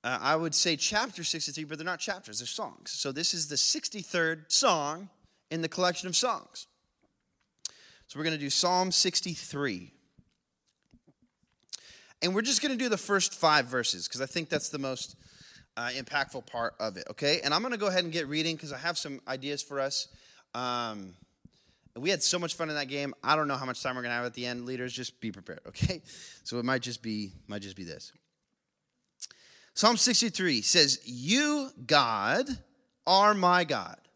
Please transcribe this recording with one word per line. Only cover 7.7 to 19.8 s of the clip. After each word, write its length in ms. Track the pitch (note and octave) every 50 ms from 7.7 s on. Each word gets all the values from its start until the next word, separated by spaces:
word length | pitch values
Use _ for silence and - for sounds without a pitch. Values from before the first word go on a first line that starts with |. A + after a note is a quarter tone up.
| - - - - - - _ _
So 100 | - C#3
we're 60 | D3+
gonna 120 | E3 D#3+
do 140 | D3+ C#3+ C#3
Psalm 420 | - - - F3 F3+ F3+ F#3 F#3
sixty-three. 1000 | F3+ - - F#3 - - - F3+ E3 - - - - C#3+ C#3+ C3 G2 F2+ F2+ - _ _ _ _ _ - _ _ _ _ _ _ _ _ _ _ _ _ _ _ - - _ _ _ _ _ _ _ _ _ _ _ _ _ _ - - - - - - - - - _
And 140 | - F3 F#3+
we're 80 | G#3
just 180 | A3 C4 C4+ -
gonna 160 | - D4 C4
do 140 | A3+ C4 B3
the 80 | G#3+ -
first 340 | - - G3+ G3 - -
five 360 | - - E3 D#3 D3+ D3 B2 A#2+
verses, 380 | B2+ B2+ A#2 - - F2+ E2+
'cause 140 | - - B2
I 60 | C3+
think 240 | C3+ - E3+ D#3+ -
that's 180 | E3+ C#3+ - -
the 100 | - C#3+
most, 380 | C#3 C3+ C3 - - - - _ - - - - - - - - - _ _ A2
uh, 120 | A#2+ B2
impactful 560 | B2 C3+ C3 - - C#3+ C3+ - - C3 -
part 280 | - - A#2+ A#2 A#2 - -
of 160 | A2 A2 F#2+
it, 100 | - - -
okay? 320 | G#2+ - C#3+ C#3+ D#3 F3
And 100 | - C#3+
I'm 80 | D3 F3+
gonna 160 | A3+ C4 A#3+
go 120 | G#3 G#3 G3
ahead 140 | F#3 F#3
and 80 | F3 E3
get 160 | D#3+ E3+ D3+ C3+
reading, 280 | D3 D#3 D#3 E3 D#3+
'cause 160 | D3 - D3
I 60 | C#3 B2+
have 180 | D3+ E3+ E3+
some 240 | - - D3+ C#3 C3 _ -
ideas 340 | C3 C3 C3 C#3+ C#3+ C#3
for 160 | - - C#3+
us. 300 | C#3